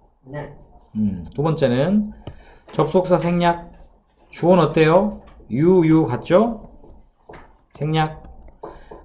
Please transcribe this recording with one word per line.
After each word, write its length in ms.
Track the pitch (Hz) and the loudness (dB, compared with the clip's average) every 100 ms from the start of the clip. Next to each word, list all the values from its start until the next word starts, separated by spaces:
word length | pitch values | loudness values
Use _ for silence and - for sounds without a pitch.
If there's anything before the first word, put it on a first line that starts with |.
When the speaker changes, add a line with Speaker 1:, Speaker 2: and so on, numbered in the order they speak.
| _ _ | _ _
Speaker 1:
네. 300 | 127 147 143 - - - _ 110 | -18 -16 -16 -18 -20 -20 _ -4
Speaker 2:
음, 300 | 107 90 80 - | -4 -4 -10 -6
두 80 | |
번째는 720 | 151 156 131 123 156 208 208 - - - - - - | -4 0 0 0 0 0 -2 -8 -20 -20 -20 -20 -10
접속사 460 | - - 190 180 175 | -4 0 0 2 0
생략. 560 | 165 175 175 170 - - - _ _ _ _ | 0 0 0 -2 -6 -20 -20 _ _ _ _
주어는 340 | - 165 180 | -4 2 4
어때요? 600 | 147 165 156 175 208 - - - - | 2 2 4 4 2 -6 -16 -20 -8
you, 320 | 117 165 185 | 0 2 4
you 220 | 160 160 147 | 4 4 2
같죠? 580 | 120 - 175 233 226 - - - - - _ - - - _ _ | -4 0 2 2 -4 -14 -20 -20 -20 -20 _ -20 -20 -20 _ _
생략. 520 | - 147 160 156 156 - - - - - - - - | -10 -4 -2 -2 -6 -20 -20 -20 -20 -20 -20 -20 -20